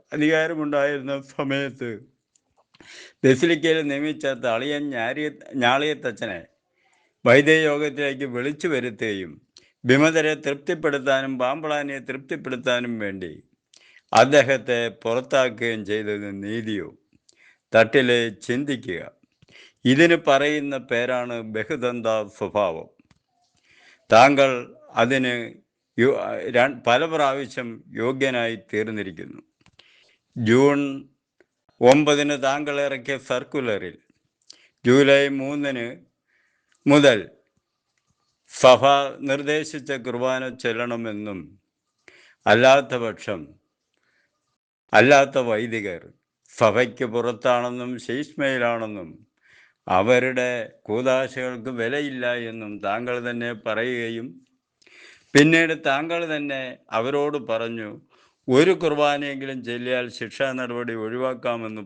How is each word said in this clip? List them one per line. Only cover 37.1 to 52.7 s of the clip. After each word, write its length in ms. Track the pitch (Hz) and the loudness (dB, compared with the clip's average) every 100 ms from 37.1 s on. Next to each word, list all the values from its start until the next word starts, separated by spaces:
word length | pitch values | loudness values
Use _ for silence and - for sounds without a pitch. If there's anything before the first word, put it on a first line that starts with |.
| 113 85 _ _ _ _ _ _ _ _ _ _ _ _ | 4 -2 _ _ _ _ _ _ _ _ _ _ _ _
സഭ 300 | - 131 123 135 139 139 - | 4 8 8 6 4 0 -6
നിർദ്ദേശിച്ച 720 | 139 139 143 151 156 151 127 135 | -6 -4 -2 -4 -4 -10 -8 -8
കുർബാന 480 | 120 120 127 131 131 127 | -6 -4 -2 -2 -6 -6
ചെല്ലണമെന്നും, 840 | 123 113 120 117 117 104 104 95 76 98 _ _ _ _ _ _ _ _ - | -6 -4 -6 -6 -8 -10 -10 -12 -14 -20 _ _ _ _ _ _ _ _ 4
അല്ലാത്ത 480 | 107 127 139 123 123 | 6 8 6 4 -4
പക്ഷം, 380 | 117 98 - 95 73 _ _ _ _ _ _ _ _ _ _ _ _ _ _ | -6 -8 -8 -10 -10 _ _ _ _ _ _ _ _ _ _ _ _ _ _
അല്ലാത്ത 440 | 107 120 143 139 139 120 | 4 8 6 6 0 -2
വൈദികർ 540 | 107 110 113 101 85 - _ _ _ _ - | -2 -4 -6 -8 -10 -14 _ _ _ _ 2
സഭയ്ക്ക് 480 | 113 120 123 - 127 | 4 4 0 -2 -6
പുറത്താണെന്നും 880 | 117 117 110 131 123 123 123 123 123 | -4 -4 -2 0 0 -2 -8 -10 -10
ശീശ്മയിലാണെന്നും 1080 | - 123 151 - 139 131 120 117 110 104 82 - _ _ _ _ _ _ - | -8 -8 -8 -6 -4 -2 -2 -2 -6 -10 -16 -20 _ _ _ _ _ _ -2
അവരുടെ 640 | 92 104 127 127 127 123 123 107 - | 0 4 2 2 -2 -4 -4 -10 -14
കൂദാശകൾക്ക് 920 | - 110 131 127 131 131 127 123 113 123 | -6 -2 0 0 -2 -6 -8 -8 -10 -6
വിലയില്ല 520 | 117 143 147 131 123 120 117 | -4 -4 -6 -6 -4 -4 -8
എന്നും 220 | 113 107 | -12 -12